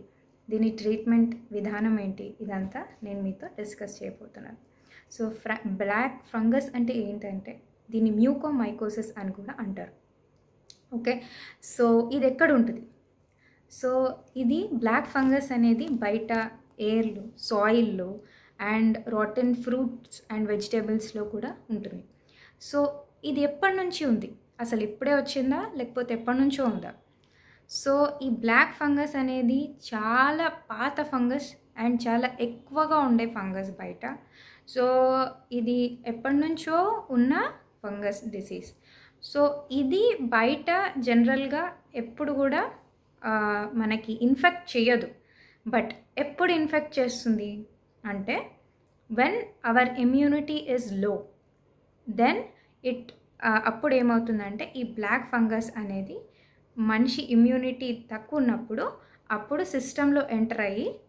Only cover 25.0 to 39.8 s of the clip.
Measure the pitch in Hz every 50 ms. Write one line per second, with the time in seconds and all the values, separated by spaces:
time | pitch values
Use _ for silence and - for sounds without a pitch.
25 | 262 285 285 277 - - - 277 254 262 285 339 415 440 359 269 240 - - 247
26 | 247 247 226 226 226 247 247 262 269 285 269 277 269 233 202 175 - - - -
27 | _ _ _ _ _ _ _ _ _ _ _ _ _ - - - - 277 277 285
28 | 294 285 285 - 269 262 226 - 233 226 233 262 311 311 - - 302 294 285 285
29 | 294 294 294 269 262 254 254 254 247 233 262 277 294 302 - - - - 233 214
30 | 214 220 233 254 269 285 302 320 330 311 320 - - - 220 220 247 285 285 294
31 | 294 294 277 254 240 240 262 285 - - - - _ _ - 220 226 240 247 233
32 | 240 233 226 240 262 254 - - 240 233 - - - - 277 311 311 302 320 302
33 | 277 247 233 226 226 226 233 214 190 190 185 190 190 196 185 - 185 180 180 -
34 | - - 185 - - _ _ - - - - - _ - - 254 247 254 254 254
35 | 254 262 262 262 262 254 - - - - 240 240 226 240 247 247 247 247 240 -
36 | - 240 226 226 - 269 277 285 311 320 330 320 - 320 320 339 370 427 466 427
37 | - - 262 240 247 254 311 370 480 605 - - _ _ _ - - 202 202 202
38 | 208 202 - - 240 220 202 190 - - 185 180 - - - _ _ _ - -
39 | - - _ _ - - - 285 285 285 285 285 - - 262 277